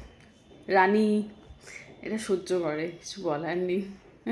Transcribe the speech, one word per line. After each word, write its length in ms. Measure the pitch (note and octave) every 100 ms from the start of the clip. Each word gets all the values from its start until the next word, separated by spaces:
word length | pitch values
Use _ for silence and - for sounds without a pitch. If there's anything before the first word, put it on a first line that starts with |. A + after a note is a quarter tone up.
| - - - - - - -
রানী, 540 | F#3+ F#3 G#3 G#3+ G#3 G#3 - - - - - - -
এটা 160 | - A3
সহ্য 400 | - F#3 - F3+
করে, 260 | E3 D3+ E3 E3+
কিছু 220 | - -
বলার 360 | E3+ D3 E3 F3
নেই, 240 | F3+ F3+ G3 - - - -